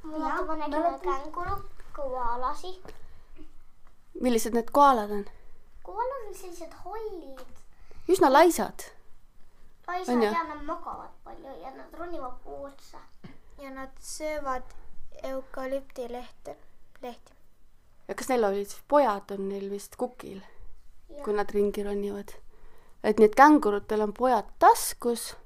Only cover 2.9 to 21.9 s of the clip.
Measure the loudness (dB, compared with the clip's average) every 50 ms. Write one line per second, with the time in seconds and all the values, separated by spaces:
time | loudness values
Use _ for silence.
2.9 | -10 -10 -10 -10 -12 -14 -14 -14 -12 -12 -12 -12 -12 -14 -14 -14 -16 -16 -16 -16
3.9 | -16 -18 -20 -16 -8 0 2 2 4 4 2 2 2 0 0 4 6 8 8 8
4.9 | 8 6 0 -2 -4 -4 -4 -6 -10 -12 -14 -14 -12 -14 -14 -16 -16 -14 -12 -10
5.9 | -6 -4 -4 -4 -4 -6 -8 -10 -10 -12 -12 -12 -12 -12 -12 -12 -12 -12 -12 -10
6.9 | -8 -8 -8 -8 -8 -10 -12 -12 -12 -12 -12 -12 -12 -12 -14 -16 -16 -16 -14 -12
7.9 | -12 -8 2 2 4 6 6 8 8 8 8 8 6 2 -4 -4 -6 -10 -12 -12
8.9 | -16 -18 -16 -14 -14 -14 -16 -18 _ -16 -16 -16 -14 -16 -18 -18 -18 -14 -10 -8
9.9 | -6 -4 -2 0 2 4 4 2 2 0 -2 -4 -8 -8 -6 -6 -6 -6 -8 -10
10.9 | -10 -12 -12 -14 -16 -18 -16 -16 -16 -16 -14 -16 -16 -14 -14 -14 -14 -16 -18 -16
11.9 | -12 -12 -8 -6 -6 -6 -4 -6 -8 -8 -8 -10 -10 -10 -12 -12 -14 -16 -18 -16
12.9 | -18 -18 -16 -16 -18 -16 -16 -16 -16 -16 -18 -18 -18 -16 -14 -14 -12 -12 -12 -14
13.9 | -14 -16 -14 -12 -8 -6 -4 -4 -4 -2 -2 -2 -2 -2 -4 -8 -10 -10 -8 -6
14.9 | -4 -4 -4 -4 -6 -6 -8 -6 -6 -6 -8 -8 -8 -8 -6 -4 -4 -6 -6 -8
15.9 | -10 -10 -10 -8 -10 -12 -12 -14 -16 -16 -14 -14 -14 -14 -16 -18 -16 -16 -18 -18
16.9 | -16 -12 -12 -12 -12 -14 -18 -20 -20 -20 -20 -20 -20 -20 -20 -20 -20 -20 _ -20
17.9 | -20 -18 -10 -8 -6 -6 0 2 4 4 4 4 2 0 -4 -6 -10 -14 -2 4
18.9 | 6 6 6 6 2 0 -4 -8 -6 -6 -4 -4 -4 -6 -6 -8 -8 -10 -10 -14
19.9 | -6 -6 -6 -6 -6 -12 -14 -14 -14 -14 -16 -16 -14 -10 -10 -8 -10 -10 -12 -16
20.9 | -16 -16 -18 -16 -14 -8 -4 0 0 2 2 2 4 4 2 4 2 -2 -4 -2